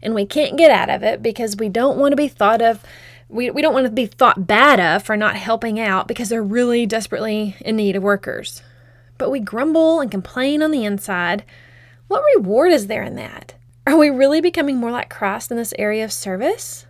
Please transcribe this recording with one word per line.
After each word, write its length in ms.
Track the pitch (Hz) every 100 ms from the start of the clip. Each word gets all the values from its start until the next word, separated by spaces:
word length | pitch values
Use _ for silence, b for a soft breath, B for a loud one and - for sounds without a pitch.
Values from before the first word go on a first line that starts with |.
and 120 | -
we 120 | 226 202
can't 320 | 285 294 285
get 140 | 330
out 180 | 220 -
of 140 | 185
it 200 | 214 -
because 320 | 226 214 226 208
we 140 | 220
don't 280 | 202 262 247
want 140 | 277
to 60 | 277
be 100 | 294
thought 340 | - 208 226
of, 220 | 233 214 - B B B B
we, 220 | 220 247
we 120 | 269
don't 120 | 302
want 120 | 262 262
to 60 |
be 140 | 220 233
thought 420 | - 240 - 180
bad 320 | 214 277 269
of 240 | 175 175
for 140 | - 214
not 180 | 214 208
helping 440 | 190 226 233 214
out 280 | 226 190 -
because 220 | 233 226
they're 140 | 226
really 420 | 202 226 247 240 233
desperately 720 | 220 202 - 220 214 214 190
in 140 | - 220
need 200 | 202 190
of 80 |
workers. 580 | 196 202 - - - - b b b b b _
But 140 | 254
we 80 | 269
grumble 600 | 202 214 294 320 320 330
and 120 | 269
complain 500 | 196 185 - 269 302
on 100 | 311
the 140 | 302 214
inside. 580 | 202 - 185 175 202 - b b b b b _
What 160 | 508 605 494
reward 360 | 190 214 339
is 160 | 311 196
there 160 | 214
in 120 | - -
that? 400 | 117 - - - _ _ -
Are 100 | 311
we 120 | 302
really 320 | 262 269 311
becoming 360 | 339 339 285 262
more 140 | 233
like 180 | 240 -
Christ 420 | - 196 214 -
in 60 | 233
this 160 | 226 -
area 260 | 208 214
of 100 | 220
service? 720 | 202 - 185 269 453 - - -